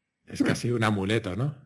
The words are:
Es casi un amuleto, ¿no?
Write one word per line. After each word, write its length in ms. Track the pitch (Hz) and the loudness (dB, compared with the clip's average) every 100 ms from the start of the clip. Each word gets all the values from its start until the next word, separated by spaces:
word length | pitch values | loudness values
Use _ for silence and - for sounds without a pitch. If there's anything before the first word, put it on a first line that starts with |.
| _ _ - | _ _ -8
Es 160 | - | -2
casi 300 | 277 - 117 | 0 0 0
un 100 | 120 | 2
amuleto, 540 | 110 104 95 113 101 90 | 2 2 2 0 -2 -2
¿no? 180 | 143 - | -4 -4